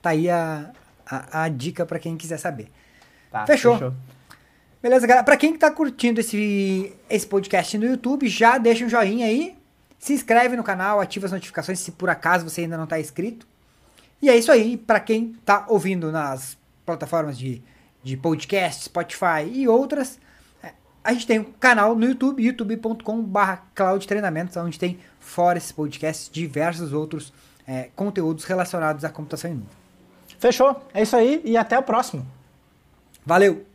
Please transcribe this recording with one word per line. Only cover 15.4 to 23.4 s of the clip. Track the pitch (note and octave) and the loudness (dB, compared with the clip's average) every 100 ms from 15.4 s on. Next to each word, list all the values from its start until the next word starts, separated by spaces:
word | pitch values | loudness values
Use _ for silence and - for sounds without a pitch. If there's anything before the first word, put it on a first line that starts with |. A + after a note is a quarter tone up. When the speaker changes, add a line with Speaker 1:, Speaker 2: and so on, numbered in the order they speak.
Speaker 1:
tá | - G3+ G3+ | 2 2 4
ouvindo | G#3 F#3 F3+ D#3+ | 0 0 -4 -4
nas | D#3+ C#3+ C3 - - _ _ | -4 -4 -6 -10 -18 _ _
plataformas | - E3 D3+ E3+ D3+ B2+ | -8 -8 -2 -2 -2 -6
de, | C3 A#2 - _ _ _ | -8 -10 -14 _ _ _
de | C3 C3 | -10 -4
podcast, | E3 D#3 - G3 F3 - | -2 -2 -2 -2 -2 -4
Spotify | - F3 E3+ - F3+ D#3 D#3 | -8 -6 -6 -2 0 0 -4
e | B3+ | -2
outras, | C4 A#3 C4+ D4 C4 - _ _ _ _ | 2 2 2 -4 -6 -10 _ _ _ _
é, | F3 _ _ _ | -20 _ _ _
a | - | -4
gente | A#3+ | -2
tem | A3+ A3 | 0 0
um | |
canal | G#3+ - B3+ A3+ G#3 | -2 2 4 6 4
no | A3+ | 2
YouTube, | A#3+ C4 C4 C4+ | 0 0 0 2
youtube | A3+ B3 G#3+ | 0 0 -6
ponto | A3+ A3+ A3 | -6 -6 -6
com | - A3+ | -6 -6
barra | G#3 G3 | -2 0